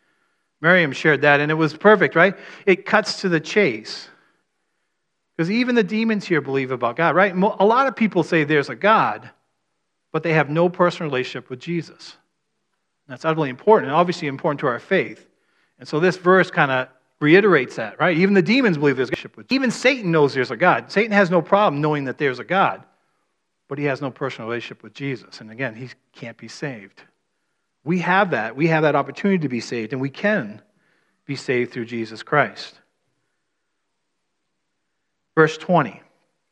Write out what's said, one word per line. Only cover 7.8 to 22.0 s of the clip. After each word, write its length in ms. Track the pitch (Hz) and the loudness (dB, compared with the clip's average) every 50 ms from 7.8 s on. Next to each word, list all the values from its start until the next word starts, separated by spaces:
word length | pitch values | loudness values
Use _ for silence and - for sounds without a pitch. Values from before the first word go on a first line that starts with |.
| 269 269 | 2 0
of 80 | - | 0
people 280 | - 226 196 - 180 156 | 0 -2 0 0 0 0
say 200 | - 180 165 147 | 2 2 0 2
there's 260 | 143 156 147 135 139 | 2 2 0 0 -2
a 60 | 123 | -6
God, 540 | 113 - 202 220 196 143 113 104 110 - - - _ _ _ _ _ _ _ _ _ _ _ _ _ _ _ | -2 2 2 4 4 2 0 -2 -6 -12 -18 -20 _ _ _ _ _ _ _ _ _ _ _ _ _ _ _
but 100 | - 160 | -8 -6
they 120 | 156 165 156 | -2 0 2
have 160 | 160 143 135 | 2 0 0
no 180 | 147 160 175 180 | 0 0 0 0
personal 420 | 175 - 175 175 175 - 175 151 | 2 2 0 0 0 -2 -6 -4
relationship 400 | 135 127 127 - - 131 - _ | -4 -4 -4 -4 -8 -12 -12 _
with 120 | 131 123 | -16 -14
Jesus. 560 | - 165 175 170 151 - - _ - - - _ _ _ _ _ _ _ _ _ _ _ _ _ _ _ _ _ _ - | -10 -8 -8 -8 -8 -10 -16 _ -20 -20 -20 _ _ _ _ _ _ _ _ _ _ _ _ _ _ _ _ _ _ -20
That's 160 | 131 - - | -18 -6 -4
utterly 260 | 160 160 165 156 135 | -2 -2 -2 -2 -4
important, 380 | 127 - - 208 220 190 123 135 | -6 -4 2 4 4 4 4 2
and 80 | 139 | 0
obviously 320 | 165 180 180 175 - 160 143 | 2 2 0 0 -4 -6 -8
important 320 | 135 127 - 165 147 143 | -8 -4 -4 -4 -4 -2
to 80 | 156 131 | -2 -4
our 120 | 117 117 | -4 -4
faith. 500 | - - 190 180 120 104 107 - _ _ _ _ _ _ _ _ _ _ _ _ | -4 -2 -2 -2 -2 -4 -8 -16 _ _ _ _ _ _ _ _ _ _ _ _
And 80 | 127 - | -12 -6
so 140 | - 151 | -2 0
this 160 | 170 185 175 180 | 2 2 0 0
verse 340 | - 180 185 190 175 185 | 2 4 4 4 4 2
kinda 380 | - 175 151 139 131 127 127 - _ _ _ _ _ _ | 2 0 0 2 0 -2 -4 -6 _ _ _ _ _ _
reiterates 560 | 151 147 165 196 208 208 170 139 127 127 - - | 2 4 6 6 6 6 4 2 2 -2 -6 -8
that, 200 | 113 104 98 - | -10 -10 -4 -2
right? 200 | 151 180 170 156 | 0 0 2 2
Even 160 | 185 196 202 | 4 4 4
the 80 | 196 | 4
demons 360 | 170 156 226 277 262 214 170 143 | 4 4 2 2 2 2 0 2
believe 200 | 147 143 131 131 | 2 0 2 0
there's 100 | 131 107 | -2 -4
a 40 | |
relationship 260 | - - - 120 - - | -4 -8 -8 -14 -18 -20
with, 140 | 113 - 240 | -8 -4 -2
even 180 | 269 269 240 | -2 0 -2
Satan 400 | - - - 254 285 247 214 175 | -2 0 0 0 0 0 -2 0
knows 220 | 165 156 147 135 120 | 2 4 4 2 2
there's 180 | 131 123 117 | -2 -2 -4
a 60 | 123 110 | -2 0
God. 340 | 175 180 151 117 117 - | 2 2 2 2 -2 -2
Satan 220 | - 196 233 226 208 | -2 -2 0 2 2
has 180 | 202 202 165 | 2 2 4
no 100 | 185 175 | 2 0
problem 400 | 160 - 202 202 214 190 143 143 | 2 2 2 2 4 2 2 0
knowing 220 | 151 151 151 147 | -2 -2 -2 -2